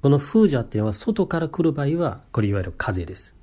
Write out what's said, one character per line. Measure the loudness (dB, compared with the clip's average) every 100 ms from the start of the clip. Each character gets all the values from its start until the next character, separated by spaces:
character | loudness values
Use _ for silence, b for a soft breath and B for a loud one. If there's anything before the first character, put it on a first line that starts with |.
こ | 4
の | 2
風 | 4 4
邪 | 4 4
っ | -2
て | -2
い |
う |
の | -2
は |
外 | -2 -4 -2 0
か | -2
ら | -4
来 | 0
る | 0
場 | 0 -2
合 | 0
は、 | -2 -4 _
こ | -2
れ | 0
い |
わ | -2
ゆ | -4
る | -6
風 | -6 -4
邪 | -6
で | -12
す。 | -16 _